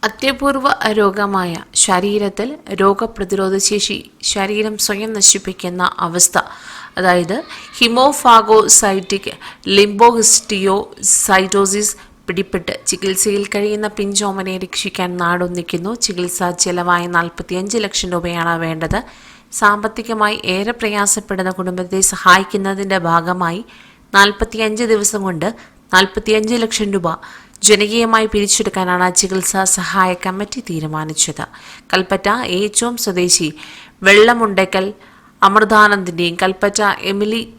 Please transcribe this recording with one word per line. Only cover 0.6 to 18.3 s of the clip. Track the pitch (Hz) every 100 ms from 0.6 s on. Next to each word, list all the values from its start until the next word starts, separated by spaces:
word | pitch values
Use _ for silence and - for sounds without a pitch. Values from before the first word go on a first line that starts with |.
| 262 - 214 214
രോഗമായ | 202 190 202 196 180 165 - -
ശരീരത്തിൽ | - 180 202 208 202 196 233 294 - 196
രോഗപ്രതിരോധ | 196 196 226 226 185 196 190 190 196
ശേഷി | 208 190 202 - _ -
ശരീരം | 208 196 208 214 214 -
സ്വയം | 202 220 220
നശിപ്പിക്കുന്ന | 196 196 190 185 180 180 180 - 180
അവസ്ഥ, | 170 - 190 - - - - - -
അതായത് | 185 180 165 220 - - - -
hemophagocytic | 240 233 269 277 247 226 214 220 208 - 208 196 185 196 - - - - - 196
lymphohistiocytosis | 208 202 233 233 220 - - 202 196 196 - - - - - 190 190 196 196 202 208 - - _ -
പിടിപെട്ട് | 180 190 185 165 - -
ചികിത്സയിൽ | 180 196 190 214 202 202
കഴിയുന്ന | 208 208 208 214 208
പിഞ്ചോമനെ | 202 202 208 190 190 185
രക്ഷിക്കാൻ | 185 - 202 - 180 180
നാടൊന്നിക്കുന്നു. | 175 180 180 175 175 170 180 233
ചികിത്സാ | - 180 180 - 180 175
ചെലവായ | - 175 175 175 175 175
നാൽപത്തിയഞ്ച് | 170 - 170 180 196 233
ലക്ഷം | 202 - 185
രൂപയാണ് | 175 175